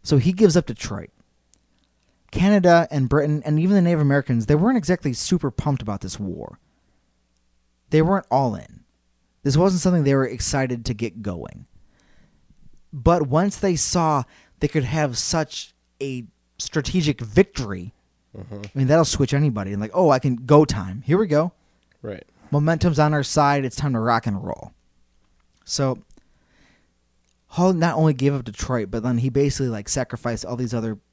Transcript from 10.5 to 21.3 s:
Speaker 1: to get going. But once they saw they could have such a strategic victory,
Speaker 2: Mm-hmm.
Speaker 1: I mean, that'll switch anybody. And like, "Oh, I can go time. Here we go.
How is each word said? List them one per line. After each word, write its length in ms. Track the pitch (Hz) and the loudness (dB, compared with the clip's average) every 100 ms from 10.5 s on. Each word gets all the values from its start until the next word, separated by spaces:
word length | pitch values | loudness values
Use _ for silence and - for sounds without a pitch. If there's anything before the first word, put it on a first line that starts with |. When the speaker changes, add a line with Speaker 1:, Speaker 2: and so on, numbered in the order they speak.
| 143 131 123 117 | -2 -4 -4 -8
Speaker 1:
to 80 | |
get 280 | 107 113 92 | -6 -8 -8
going. 460 | 101 87 58 - - _ _ _ _ _ _ _ _ _ - - _ | -8 -8 -12 -16 -20 _ _ _ _ _ _ _ _ _ -20 -20 _
But 360 | 147 120 170 139 | -2 2 2 2
once 300 | 156 196 - | 0 0 -2
they 180 | 196 165 | -2 0
saw 480 | - 180 160 147 120 _ _ _ | -2 0 0 0 -4 _ _ _
they 80 | 147 | -4
could 160 | 160 | -2
have 340 | 127 156 147 120 | -4 -4 -4 -4
such 560 | - 165 151 - - _ _ _ | -4 -4 -4 -10 -16 _ _ _
a 240 | 139 127 117 _ _ _ | -8 -8 -12 _ _ _
strategic 640 | - 160 135 185 151 139 | -6 -4 -2 0 0 -4
victory, 680 | 113 117 - - 113 95 92 _ _ _ _ 101 | 0 2 2 0 -8 -8 -12 _ _ _ _ -18
Speaker 2:
Mm-hmm. 180 | - 101 101 | -14 -14 -10
Speaker 1:
I 40 | 139 | -2
mean, 100 | 131 | 2
that'll 180 | 160 156 | 4 2
switch 280 | - 135 | 0 0
anybody. 380 | 143 147 107 98 | 2 0 -2 -6
And 100 | 101 | -6
like, 100 | 107 | -4
"Oh, 160 | 175 175 | 2 4
I 100 | 131 | 4
can 160 | 135 120 | 0 -4
go 300 | 123 151 151 | 4 6 6
time. 380 | 107 98 95 - | 0 -6 -8 -2
Here 120 | 180 | 0
we 80 | |
go. 280 | 214 | 2